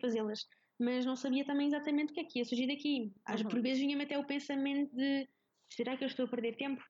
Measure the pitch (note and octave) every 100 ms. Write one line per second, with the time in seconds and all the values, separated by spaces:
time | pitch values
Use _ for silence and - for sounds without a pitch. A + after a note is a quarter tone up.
0 | B3 A3+ G#3+ G#3+ - _ _ - A#3+ B3+
1 | B3+ B3+ C4+ C4 C#4 C#4+ C#4+ D4 D4 D4
2 | D4+ D#4+ D#4+ B3 A#3+ A#3+ B3+ C#4+ D4 C#4
3 | A3 - - - G#3+ A#3 B3 C4 C#4 C#4+
4 | C#4+ C#4+ C#4+ C#4+ C#4+ C#4 C#4 C#4+ C#4+ B3
5 | C#4 C#4 C4+ _ _ _ _ - A#3+ C4
6 | C4+ - B3 B3 A3+ A3+ C#4 C4 -